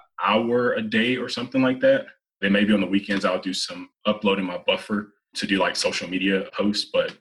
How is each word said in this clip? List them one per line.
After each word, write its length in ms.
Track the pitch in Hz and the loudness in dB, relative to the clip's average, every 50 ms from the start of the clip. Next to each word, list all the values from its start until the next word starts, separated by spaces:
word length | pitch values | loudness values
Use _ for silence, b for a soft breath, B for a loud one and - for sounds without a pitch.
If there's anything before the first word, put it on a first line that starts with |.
| - _ _ - 85 | -16 _ _ -4 0
hour 500 | 98 104 110 117 117 120 123 123 120 104 | 2 2 2 2 2 2 2 2 2 0
a 100 | 113 110 | -2 -2
day 340 | 107 113 110 113 123 127 | -2 0 0 2 2 0
or 120 | 127 120 127 | -2 -4 -6
something 340 | - 120 123 127 - 131 131 | -6 -8 -6 -2 0 2 2
like 160 | 131 131 131 | 2 2 2
that. 260 | 135 135 135 131 - - - _ _ _ _ - | 4 4 4 4 0 -6 -16 _ _ _ _ -4
Then 120 | 98 98 98 | 0 2 2
maybe 200 | 101 104 101 107 | 4 4 4 4
on 80 | 98 | 2
the 60 | 95 90 | 2 2
weekends, 360 | 98 101 - - 101 95 98 | 0 0 0 0 -2 -2 0
I'll 160 | 95 90 90 | 0 -2 -2
do 140 | 92 95 92 | -4 -4 -6
some 360 | - - - 90 87 90 - _ _ - | -6 -6 -6 -8 -12 -14 -18 _ _ -2
uploading 400 | 107 104 - - 101 98 98 92 | -2 -2 0 0 0 0 0 0
my 120 | 90 90 87 - | -4 -6 -4 -2
buffer 460 | - - - - - 107 104 - - _ _ _ _ - | -2 -2 -2 -2 -4 -4 -4 -4 -6 _ _ _ _ -10
to 120 | - - | -6 -2
do, 120 | 104 101 95 | 0 2 2
like, 180 | 90 87 85 | 2 0 0
social 320 | - - 95 - - - 85 | -2 -2 -2 -2 -4 -6 -4
media 400 | 92 92 95 98 98 95 - - - | -4 -2 0 2 0 0 -2 -4 -4
posts, 340 | - 101 104 104 - - - - | -2 0 0 0 -2 -4 -2 0
but 240 | - - - - - | -2 -2 -2 -4 -12